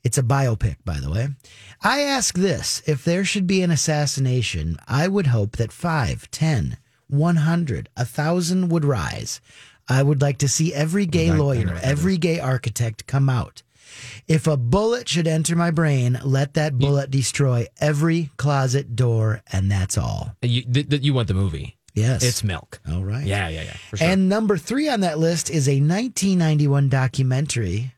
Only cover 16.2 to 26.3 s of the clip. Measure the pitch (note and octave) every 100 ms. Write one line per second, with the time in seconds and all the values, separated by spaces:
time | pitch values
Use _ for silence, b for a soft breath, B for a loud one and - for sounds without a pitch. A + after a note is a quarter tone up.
16.2 | C3+ C3+ C#3+ D#3+ D3+ B2+ C#3 C#3+ C3+ C3+
17.2 | A#2+ - C#3 A#2+ A#2 - D3 D3 E3 E3
18.2 | D#3+ - C#3+ C#3+ C3+ C3+ C3 A#2 B2 A2+
19.2 | A2 A2 _ G2 F#2+ G2 F#2+ - - G1+
20.2 | - - A#2+ A#2+ B2 C3 D3 C#3+ C#3 B2+
21.2 | G#2+ F#2+ G2 D2+ - _ _ - A2+ A#2+
22.2 | B2 A2+ G#2+ E2 - - - E2+ F#2+ A#2
23.2 | A#2 G2+ F2 D#2+ D#2+ - - G2+ E3 F#3+
24.2 | F#3 G#3 A3 G3 - B3+ D4+ A#3 F3+ D3+
25.2 | E3 E3+ - E3 C3+ C#3 D3 F#3 B3 -
26.2 | G3